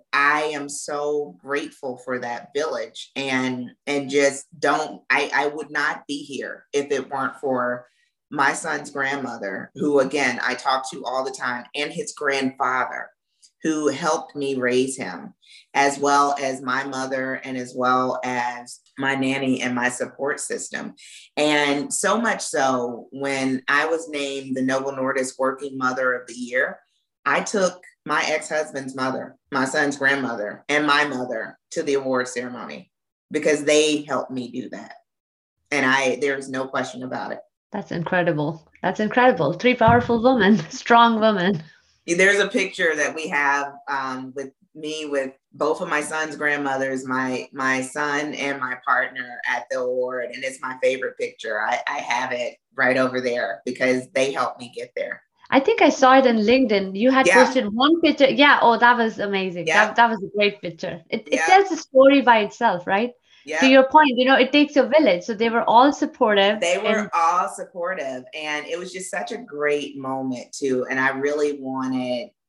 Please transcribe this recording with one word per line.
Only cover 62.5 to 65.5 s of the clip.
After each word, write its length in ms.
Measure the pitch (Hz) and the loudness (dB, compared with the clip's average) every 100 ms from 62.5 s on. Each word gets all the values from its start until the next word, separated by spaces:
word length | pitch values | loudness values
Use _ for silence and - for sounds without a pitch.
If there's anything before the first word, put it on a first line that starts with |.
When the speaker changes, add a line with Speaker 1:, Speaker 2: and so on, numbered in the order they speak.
| - 233 175 - | 0 0 0 0
Speaker 2:
right? 240 | 196 240 - _ _ - | 0 0 -6 _ _ -8
Speaker 1:
Yeah. 140 | 156 | 2
Speaker 2:
To 80 | 262 | 6
your 160 | 269 | 8
point, 340 | 262 311 294 240 | 8 6 6 4
you 80 | 254 | 4
know, 100 | 262 | 4
it 160 | 262 | 6
takes 260 | 294 294 294 | 4 4 4
a 100 | 233 | 4
village. 380 | 294 269 175 208 | 6 4 2 0
So 80 | |
they 160 | 202 | -2
were 140 | 233 | 0